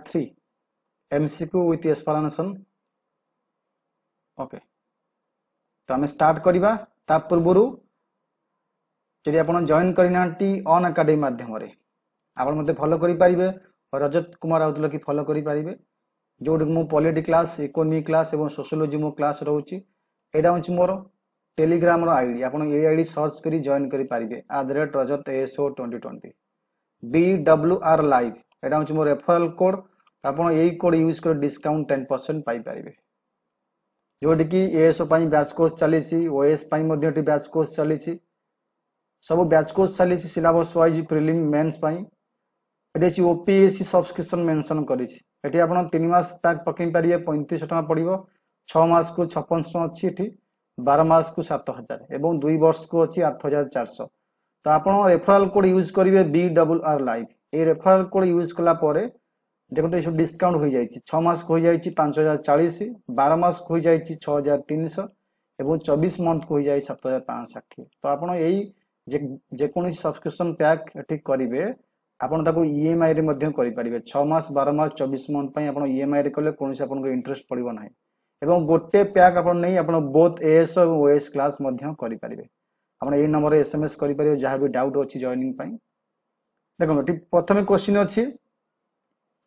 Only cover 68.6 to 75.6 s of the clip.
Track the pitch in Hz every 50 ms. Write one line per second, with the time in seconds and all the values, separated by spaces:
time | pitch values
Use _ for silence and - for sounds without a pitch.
68.6 | 208 202 - _ _ _ _ _ - - 131 143 147 131 135 - _ - - 123
69.6 | 147 147 - 180 175 180 160 - - 160 143 - - 160 - - 175 170 156 -
70.6 | 160 151 165 156 156 - - 156 139 - 165 147 - - 135 131 131 117 120 135
71.6 | 175 214 262 - _ _ _ _ _ _ _ - 127 127 156 165 156 165 156 170
72.6 | 165 156 147 147 151 160 165 170 165 160 160 156 160 156 143 131 147 156 143 -
73.6 | 123 120 110 123 117 117 120 117 - - - 143 143 151 160 160 151 143 139 139
74.6 | 135 143 147 151 156 147 147 - 139 131 139 131 - - 147 143 139 135 - 151